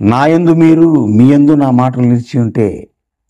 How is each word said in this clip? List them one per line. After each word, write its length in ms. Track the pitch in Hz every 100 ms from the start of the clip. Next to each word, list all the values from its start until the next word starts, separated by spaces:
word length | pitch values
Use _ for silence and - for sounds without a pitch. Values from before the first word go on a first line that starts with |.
"నా 240 | 101 120 151
యందు 280 | 165 170
మీరు, 520 | 165 160 160 165 151 107
మీ 280 | 107 127
యందు 220 | 143 143 147
నా 160 | 135
మాటలు 300 | 123 127 127
నిలిచి 380 | 120 120 120 127
ఉంటే 480 | 117 120 104 - - _ _ _ _